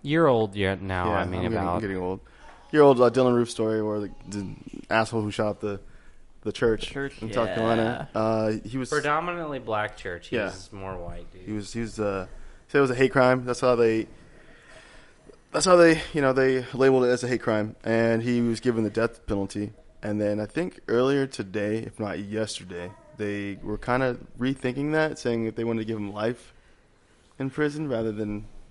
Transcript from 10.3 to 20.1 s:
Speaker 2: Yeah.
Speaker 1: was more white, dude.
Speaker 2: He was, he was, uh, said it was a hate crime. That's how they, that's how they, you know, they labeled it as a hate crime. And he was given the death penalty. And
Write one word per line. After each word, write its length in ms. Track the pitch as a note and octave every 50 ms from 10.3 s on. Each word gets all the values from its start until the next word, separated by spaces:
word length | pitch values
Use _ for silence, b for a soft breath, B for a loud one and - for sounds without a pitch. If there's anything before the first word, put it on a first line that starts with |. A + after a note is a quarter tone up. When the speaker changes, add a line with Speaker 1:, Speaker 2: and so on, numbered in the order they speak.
| -
Speaker 2:
Yeah. 80 | A#2 G#2
Speaker 1:
was 240 | F#2+ G2 F#2 F2+ - -
more 240 | G2 F#2+ F#2+ F#2
white, 340 | F2+ F2 F2 F2 F2 F2 -
dude. 120 | - F2+ -
Speaker 2:
He 100 | G#2+ G#2+
was, 180 | G#2 G2+ - -
he 60 | A#2
was, 180 | A#2 G#2+ A2 A2
uh, 280 | G#2+ G2+ G2 F#2+ F#2 - b b b b b b b
said 120 | _ - C#3+
it 20 |
was 100 | C#3 B2+
a 40 | A#2+
hate 160 | B2 C3+ C3 -
crime. 320 | C#3+ B2+ B2+ B2+ B2+ B2
That's 140 | B2 B2 -
how 140 | - B2+ B2
they, 320 | A#2 A#2 A2+ A2 A2+ A2 - B B B B B B B B B B B B B B B B B B B B B B B - - _ _ _
that's 140 | - D#3 D3+
how 100 | F#3 F3+
they, 260 | F3 E3+ E3 D#3+ D#3 - - -
you 80 | D#3
know, 120 | C#3 C3 C3
they 320 | C3+ C3 C3 C3 C3 B2 - -
labeled 320 | A#2+ C3 C3+ C3 C3 B2
it 40 | B2
as 140 | B2 A#2+ B2
a 40 |
hate 140 | A#2+ B2+ A2+
crime. 340 | - B2 A2 G#2+ G#2 G#2+ - - -
And 400 | - A2+ A2+ A2+ A2+ A#2 A2+ A2+
he 180 | B2 B2 A#2+
was 180 | A#2+ A#2 A#2 G#2
given 240 | - B2+ A#2 A2+ A2
the 60 | G#2
death 360 | G#2 - A2+ A#2 - - -
penalty. 460 | - G#2+ G2 G2 F#2+ - G#2 G#2 G#2+ G#2+ - - - _ -
And 180 | - G#2+